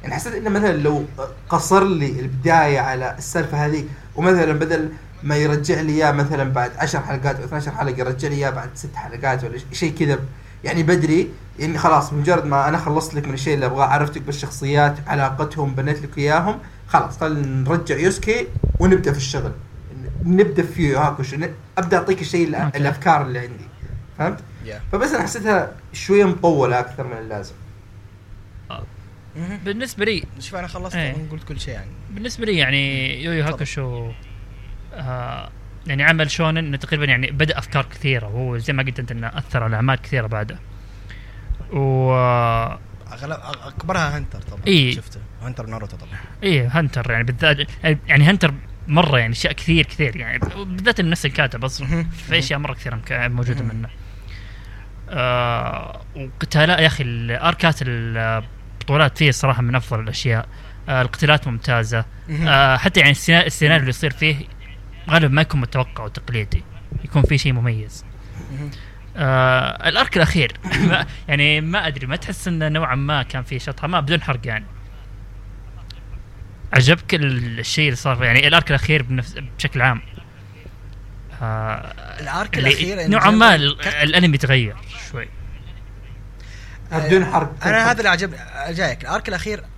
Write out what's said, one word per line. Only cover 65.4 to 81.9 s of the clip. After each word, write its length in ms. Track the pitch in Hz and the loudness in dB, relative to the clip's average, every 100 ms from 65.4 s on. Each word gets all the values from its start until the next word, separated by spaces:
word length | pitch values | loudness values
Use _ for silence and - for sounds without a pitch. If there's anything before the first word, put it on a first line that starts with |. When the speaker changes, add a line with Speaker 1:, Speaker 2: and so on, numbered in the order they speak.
Speaker 2:
يكون 200 | 156 147 | 4 2
متوقع 420 | 120 135 127 - | 0 -2 -2 -4
وتقليدي، 600 | 110 - - 117 104 - - - - - | -8 -10 -4 -4 0 -2 -2 -14 -10 -8
يكون 180 | - 151 | 0 4
فيه 160 | 127 143 | 4 4
شيء 160 | 147 | 2
مميز. 520 | 127 120 110 107 - - - - - - | 2 0 -2 -6 -12 -16 -16 -14 -14 -10
Speaker 3:
مهم. 200 | 135 147 - - - - 208 | -10 -10 -12 -16 -16 -14 -2
Speaker 2:
آه، 720 | 135 131 131 127 127 - 165 | 2 4 6 4 2 0 0
الأرك 280 | 208 254 180 | 2 2 4
الأخير، 400 | 156 175 123 - 185 | 4 4 0 -2 -4
<laughs> 200 | - 175 | 2 4
ما، 160 | 170 147 - - | 2 0 -8 -2
يعني، 340 | 143 147 151 | 2 4 4
ما 260 | 156 196 160 | 0 -2 -2
أدري، 200 | 131 131 | -4 -4
ما 80 | 175 | -6
تحس 320 | - 196 185 | -6 -6 -4
إنه 220 | 165 156 | -2 0
نوعًا 260 | 151 151 131 | 0 0 -2
ما 280 | 139 147 | 0 0
كان 200 | 123 131 | -2 -6
فيه 140 | 123 127 | -6 -6
شطحة؟ 300 | - - 156 | -6 -6 -2
ما، 120 | 180 | 0
بدون 220 | 143 170 | 2 0
حرق، 180 | - 123 117 | 0 -4 -4
يعني. 180 | 110 104 - - - - - - - - - - - - - - - - - - - - | -6 -8 -16 -16 -16 -16 -16 -16 -16 -16 -16 -16 -16 -16 -16 -14 -14 -14 -16 -16 -14 2
عجبك 420 | 135 127 170 - 175 | 6 6 4 2 0
ال-، 440 | 143 127 120 113 | 2 0 -2 -6
الشيء 260 | - - 151 | -4 2 2
اللي 100 | 120 | 2
صار، 280 | 143 120 | 0 2
يعني، 240 | 127 123 143 | 6 6 8
الأرك 220 | 165 - | 6 4
الأخير 340 | 143 - 151 | 0 4 2
بنفس، 320 | 123 127 120 - 131 - | 2 -4 -4 -10 -12 -6
بشكل 240 | 147 127 | -4 2
عام؟ 200 | 131 117 - - - - - - - - - - - - - - | 2 2 -6 -16 -18 -20 -20 -18 -18 -16 -16 -16 -16 -16 -14 -8
آه، 340 | 113 110 110 110 - | -6 -4 -4 -6 -8